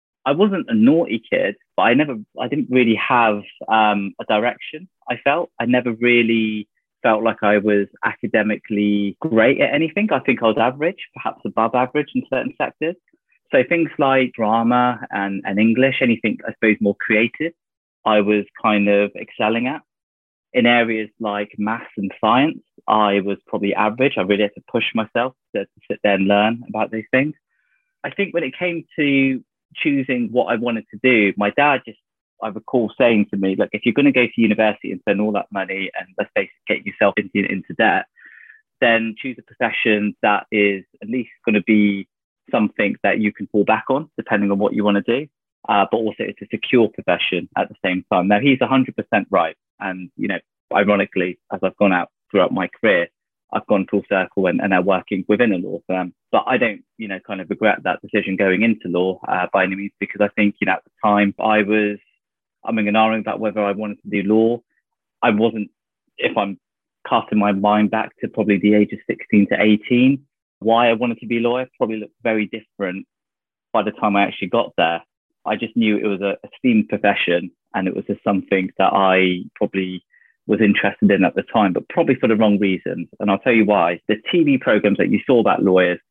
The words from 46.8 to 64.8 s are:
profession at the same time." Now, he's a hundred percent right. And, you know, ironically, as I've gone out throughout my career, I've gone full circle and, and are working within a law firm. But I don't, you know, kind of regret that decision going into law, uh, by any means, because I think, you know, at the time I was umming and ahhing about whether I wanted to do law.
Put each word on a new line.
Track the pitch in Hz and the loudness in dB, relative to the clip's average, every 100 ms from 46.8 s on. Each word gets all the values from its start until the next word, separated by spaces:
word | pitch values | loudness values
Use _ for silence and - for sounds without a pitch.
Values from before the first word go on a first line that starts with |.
| 110 | 2
profession | - - 90 - 90 - - | 0 -2 -2 -2 -4 -4 -6
at | 95 | -6
the | - | -6
same | 95 90 - | -4 -4 -2
time." | 95 95 | 0 2
Now, | 104 | 2
he's | 139 131 | 2 2
a | 117 | 2
hundred | 131 127 - | 0 0 -4
percent | - 107 95 | -4 -4 0
right. | 95 82 - _ - | -2 -2 -6 _ -12
And, | 101 92 90 - | -10 -10 -14 -10
you | 101 | -8
know, | 90 - _ - | -8 -12 _ -6
ironically, | - 101 101 95 - 90 87 - | -2 0 0 -2 -4 -4 -6 -12
as | 92 | -6
I've | 92 - | -6 0
gone | 101 | 0
out | 90 - _ _ | 0 -2 _ _
throughout | 101 90 | 0 0
my | 92 90 | 0 -6
career, | - 110 92 85 _ _ _ _ | -2 0 2 -2 _ _ _ _
I've | 110 - | -8 -2
gone | 101 92 | -2 0
full | 101 - | -4 -2
circle | 98 92 - 92 | -2 -2 -2 -2
and, | 87 | 0
and | 104 | 0
are | 92 | 2
working | 92 92 - 98 - | 2 0 -2 -4 0
within | 104 120 | 2 2
a | 92 | 0
law | 92 98 - | -4 -8 -6
firm. | 92 90 - _ | -6 -6 -12 _
But | 113 - | -2 0
I | 127 | 0
don't, | 117 98 _ - | -2 -4 _ -14
you | 110 | -12
know, | 95 | -12
kind | - 98 | -10 -10
of | 85 | -8
regret | - 110 95 | -2 0 0
that | 92 - | -2 -6
decision | 98 107 95 95 | -4 -4 -2 0
going | 98 92 | 0 2
into | 113 107 90 | 2 0 -2
law, | 87 92 92 - | -2 -2 -4 -4
uh, | 90 90 | -4 -2
by | 98 95 | 0 -2
any | 95 | -4
means, | 101 - | -10 -10
because | 101 104 | -8 -2
I | 104 | -2
think, | - 104 - | 0 0 0
you | - | -2
know, | |
at | 92 | -2
the | - _ 107 | -6 _ 0
time | 104 101 98 | 2 0 0
I | 98 107 | 0 2
was | 101 107 104 104 _ _ _ _ _ _ - | 2 0 0 -4 _ _ _ _ _ _ -6
umming | 113 104 | -4 0
and | 107 | 2
ahhing | 110 110 | 2 0
about | 107 104 | -4 -4
whether | 110 104 | -4 -2
I | 101 | -4
wanted | 98 107 98 | -4 -8 -10
to | 104 | -6
do | 101 95 | -4 2
law. | 110 113 120 _ _ | 2 2 0 _ _